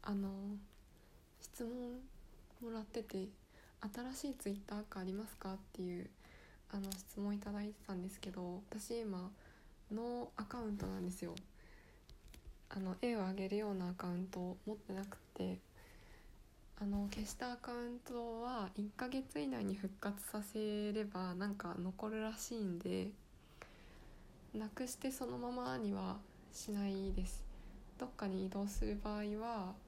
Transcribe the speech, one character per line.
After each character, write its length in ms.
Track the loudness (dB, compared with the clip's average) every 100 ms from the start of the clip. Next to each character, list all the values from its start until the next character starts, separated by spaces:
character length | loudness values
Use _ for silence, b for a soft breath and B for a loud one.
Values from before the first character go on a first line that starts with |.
あ 100 | 2
の、 160 | 2 4 0 -2 -2 -6 -16 -18 B B B -20 -14
質 240 | -12 -4
問 380 | -2 0 -2 -4 -8 -12 -14 -16 -18 -6
も 100 | -2
ら 100 | -2
っ 40 | 0
て 160 | -2
て、 280 | 0 0 0 -6 -18 B B B -4 -2 -4
「新 0 |
し 160 | 0 0
い 20 |
Twitter 440 | 0 0 0 0 -4
ア 60 |
カ 160 | -2 -2
あ 40 | 0
り 80 |
ま 120 | 0 -2
す 120 | -4
か？」 160 | -4 -4
っ 20 | -6
て 100 | -2
い 200 | 0 0
う、 80 | -4 -8 B B B B -4
あ 100 | -2
の、 120 | 0
質 280 | -2 -4 0
問 140 | 2
い 60 | 2
た 120 | 0
だ 120 | -2
い 60 | -2
て 60 | -4 -2
た 60 |
ん 80 | -2
で 80 | 0
す 100 | -4
け 120 | -4
ど、 300 | -2 -2 -2 -4
私 300 | -6 0 0
今、 320 | 0 0 -2 -8 B B B B -4
ノ 340 | -2 0 0 -2
ー 160 | -4
ア 40 | -4
カ 160 | 0
ウ 80 | 0
ン 80 | 2
ト 80 | 2
な 120 | 2
ん 60 | 0
で 60 |
す 120 | 0
よ。 120 | -2 -4 -8 B B B B B B -16 -14 -14 -14 -14 -6
あ 100 | 0
の、 180 | 0 2
絵 140 | 4 4
を 40 |
上 140 | 4 2
げ 140 | 4
る 80 | 4
よ 140 | 4
う 40 | 2
な 140 | 2
ア 40 |
カ 160 | 0 0
ウ 80 | 2
ン 100 | 0
ト 120 | 0
を 180 | -2 -2 -2
持 80 |
っ 40 | -4
て 160 | -2
な 120 | -4 -2
く 120 | -8 -12
て、 280 | 0 0 0 -6 B B B B B B B -18 -18 -16 -2
あ 80 | 4
の、 220 | 4 4
消 120 | 2 -2
し 80 | 0
た 180 | 0
ア 40 | 0
カ 160 | -2
ウ 160 | -2 -2
ン 100 | -4
ト 420 | -2 -2 0 0
は 300 | 0 2 0 0
一 140 | 0 2
ヶ 100 | 2
月 320 | 2 2 2
以 80 | 4
内 160 | 4
に 120 | 4 4
復 180 | 0 0
活 260 | 0 0 -2
さ 160 | -2
せ 480 | 0 2 4 4 4
れ 140 | 4 4
ば、 300 | 2 2 4
な 120 | 4
ん 80 | 2
か 200 | 0 2
残 340 | 2 2 2
る 120 | 4
ら 140 | 2 0
し 180 | 0 4
い 80 |
ん 160 | 4 4
で、 320 | 4 4 4 0 -14 -18 B B B B B B B B B B -6
な 140 | -2 -2
く 180 | 0 -2
し 80 | 2
て 160 | 0
そ 140 | 2 0
の 120 | 0
ま 140 | 0
ま 260 | 2 2 4
に 160 | 4
は 260 | 4 4 0 -4 -14 -12
し 200 | -6 0
な 160 | 4 4
い 260 | 4 4
で 120 | 6 4
す。 240 | 0 -4 B B B B -4
ど 60 | -4
っ 20 |
か 140 | 0 2
に 200 | 4 4
移 20 |
動 160 | 4 2
す 180 | 6
る 160 | 4 4
場 160 | 2 2
合 60 | 2 2
は 360 | 2 2 0 -4